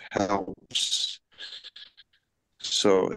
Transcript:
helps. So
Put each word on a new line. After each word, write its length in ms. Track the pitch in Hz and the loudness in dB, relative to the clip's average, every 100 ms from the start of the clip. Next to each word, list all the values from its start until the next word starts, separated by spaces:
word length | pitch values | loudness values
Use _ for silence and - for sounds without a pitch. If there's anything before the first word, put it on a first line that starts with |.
| - | -6
helps. 1080 | 107 98 98 95 - - - - - - - _ - - - - - - - - _ _ _ _ _ | -2 0 0 -2 -10 -8 -4 0 0 -2 -6 _ -16 -14 -14 -16 -18 -20 -20 -20 _ _ _ _ _
So 540 | - - 104 95 - | -4 2 6 6 4